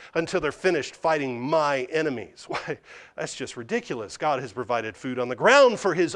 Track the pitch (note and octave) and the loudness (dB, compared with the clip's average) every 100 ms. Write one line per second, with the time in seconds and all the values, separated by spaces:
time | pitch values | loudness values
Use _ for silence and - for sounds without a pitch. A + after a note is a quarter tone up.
0 | - F3 D#3+ F#3 D#3 - F#3 E3+ B2+ - | -8 -4 -2 -2 -2 0 2 2 -2 -2
1 | E3 D#3 C3+ A#2+ B2+ D#3+ D3 C#3 B2+ D#3+ | 0 0 0 -4 0 2 2 0 -2 -2
2 | D#3 B2 F#2+ - - D#3+ - C#3+ - - | -2 -2 -8 -14 -10 -8 -6 -10 -10 -20
3 | - - D#3 - B2+ - A2+ A#3 - C3 | -16 -10 -8 -8 -10 -10 -4 -4 -4 -8
4 | G2+ - D#3 C3+ C3 G#2 A#2 A#2+ A2 G#2 | -8 -4 -2 -2 -4 -6 -2 -2 -2 -6
5 | C3+ B2+ B2 B2 E3+ C#4 C4+ G#3+ G3 E3 | -6 -4 -4 2 6 8 6 4 0 2
6 | E3+ | 0